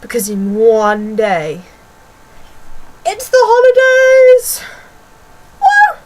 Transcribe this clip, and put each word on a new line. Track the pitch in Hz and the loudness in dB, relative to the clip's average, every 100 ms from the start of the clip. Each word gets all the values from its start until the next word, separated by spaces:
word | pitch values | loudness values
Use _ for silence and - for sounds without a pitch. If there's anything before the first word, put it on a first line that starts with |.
because | 220 240 202 | -8 -8 -6
in | 208 196 202 | -6 -6 0
one | 226 220 214 208 214 214 | 2 2 0 -2 -6 -6
day, | 220 180 156 165 - _ _ _ _ _ _ - - - - - - - - | -4 -4 -6 -12 -16 _ _ _ _ _ _ -20 -20 -20 -16 -16 -16 -10 -10
it's | 415 - | -10 -2
the | 508 | 0
holidays! | 453 480 508 494 523 523 523 523 508 508 - - - - - _ _ _ _ - _ _ | 2 2 2 2 2 2 2 4 6 4 0 -12 -14 -20 -20 _ _ _ _ -20 _ _
Woo! | 784 831 831 - | 0 2 2 0